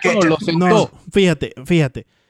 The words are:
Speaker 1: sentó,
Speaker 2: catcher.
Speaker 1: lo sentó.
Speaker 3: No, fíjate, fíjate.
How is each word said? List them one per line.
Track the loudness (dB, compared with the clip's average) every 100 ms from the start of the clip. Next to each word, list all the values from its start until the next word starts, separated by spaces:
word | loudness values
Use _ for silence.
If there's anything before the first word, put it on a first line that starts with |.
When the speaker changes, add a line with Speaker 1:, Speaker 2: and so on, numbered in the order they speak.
Speaker 1:
sentó, | -2 2
Speaker 2:
catcher. | 0
Speaker 1:
lo | 0
sentó. | -2 0 2
Speaker 3:
No, | 2 0 -6 -4
fíjate, | 0 2 0 -6 -10
fíjate. | -2 0 0 -6 -16 _